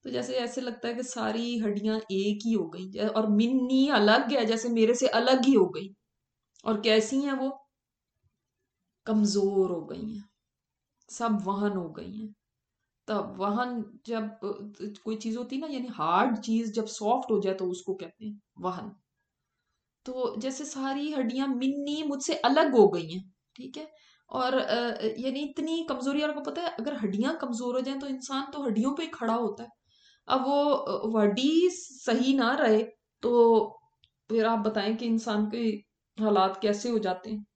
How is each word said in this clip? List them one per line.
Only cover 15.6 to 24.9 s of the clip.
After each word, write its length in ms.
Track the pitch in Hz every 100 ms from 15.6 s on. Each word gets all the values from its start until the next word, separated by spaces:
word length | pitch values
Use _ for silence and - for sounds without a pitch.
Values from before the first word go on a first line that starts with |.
ना, 60 | 311
यानी 200 | 262 240
hard 500 | 185 156 180 254 214
चीज 340 | - 226 226
जब 120 | 226 214
soft 440 | - 208 262 -
हो 100 | 208
जाए 140 | 190
तो 120 | 190 180
उसको 280 | 180 -
कहते 320 | 190 165 _ 214
हैं 140 | 208 _ -
वहन। 320 | 180 175 202 - _ _ _ _ _ _ _ _ _ _ -
तो 300 | 254 247 214
जैसे 260 | 262 262
सारी 480 | - 269 269 277 294
हड्डियां 360 | 294 233 254 269
मिन्नी, 540 | 247 269 285 285 302
मुझसे 320 | 302 277 -
अलग 420 | 311 247 285 320 240
हो 120 | 196
गई 220 | 175 160
हैं, 240 | 180 196 _ _ -
ठीक 200 | 262 294
है। 140 | 311 _ _ _ _
और, 240 | 254 254
अ, 500 | 262 - 233 240